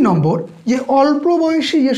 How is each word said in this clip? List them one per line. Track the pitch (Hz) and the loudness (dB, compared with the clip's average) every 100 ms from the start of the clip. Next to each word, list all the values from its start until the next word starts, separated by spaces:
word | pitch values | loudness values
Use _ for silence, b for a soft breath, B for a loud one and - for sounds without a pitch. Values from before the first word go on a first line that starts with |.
| 233 | 2
নম্বর, | 170 151 - - - - | 2 0 -2 -6 -8 -4
যে | 254 247 269 | -4 0 2
অল্প | 285 294 349 349 | 2 0 0 0
বয়সী | 320 320 254 320 | 0 -2 -2 0
যে | 269 | 0